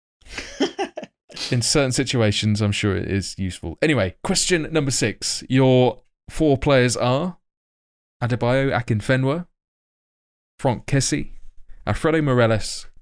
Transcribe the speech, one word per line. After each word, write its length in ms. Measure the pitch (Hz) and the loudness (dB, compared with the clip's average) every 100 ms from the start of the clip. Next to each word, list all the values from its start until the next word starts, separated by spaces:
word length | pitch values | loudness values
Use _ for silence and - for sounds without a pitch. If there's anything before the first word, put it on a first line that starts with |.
| _ _ - - - - - - 359 - - _ _ - - | _ _ -18 -14 -12 -4 -4 -4 -8 -10 -18 _ _ -12 -4
In 100 | 127 | -2
certain 300 | 120 151 135 | 0 0 0
situations, 680 | 127 135 123 110 104 110 104 | 0 0 2 2 2 0 2
I'm 100 | 107 | 0
sure 240 | 101 107 92 | 0 0 -2
it 140 | - | -2
is 260 | 98 87 - | -4 -4 -6
useful. 400 | 95 - 85 78 | -8 -8 -10 -2
Anyway, 340 | 156 139 92 - | 0 2 0 -4
question 440 | - 185 - 180 147 | -4 -2 0 0 0
number 180 | 160 139 | -2 0
six. 520 | 123 113 98 - - - | 0 -2 -4 -6 -6 0
Your 540 | 131 131 127 127 - _ _ - | 4 6 6 4 0 _ _ -10
four 280 | - 156 131 | 0 2 2
players 400 | 151 135 123 117 | 4 4 4 2
are 400 | 120 131 180 - _ _ _ _ _ _ _ - | 0 0 -2 -8 _ _ _ _ _ _ _ -8
Adebayo 480 | 120 120 120 131 135 123 | -4 -2 0 2 2 0
Akinfenwa, 680 | - 110 - 131 131 156 175 _ _ _ _ _ _ _ _ _ _ - | 0 -2 0 0 0 -2 -6 _ _ _ _ _ _ _ _ _ _ -6
Frank 300 | 139 - - | -2 -2 -2
Kessie, 460 | 139 - 151 - - - - - - - | -2 0 -2 -6 -10 -16 -16 -18 -10 -4
Alfredo 360 | 110 156 160 | -2 0 2
Morelos, 640 | 147 123 113 110 - - - - | 2 4 4 2 -2 -8 -14 -18